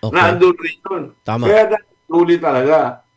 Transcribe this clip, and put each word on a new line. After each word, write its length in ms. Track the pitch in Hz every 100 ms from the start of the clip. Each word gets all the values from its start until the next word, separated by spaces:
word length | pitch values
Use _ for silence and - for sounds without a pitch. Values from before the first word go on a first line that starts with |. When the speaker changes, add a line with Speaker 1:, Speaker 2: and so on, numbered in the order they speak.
Speaker 1:
Okay. 140 | - 180
Speaker 2:
na 160 | 170
andun 240 | 175 180 170
rin 220 | 165 - 196
yun. 140 | 180 135 -
Speaker 1:
Tama. 240 | - 113
Speaker 2:
Kaya 320 | 151 214 220 -
dahil 160 | - _ -
huli 320 | 170 175 170
talaga. 640 | - 131 135 156 123 127 _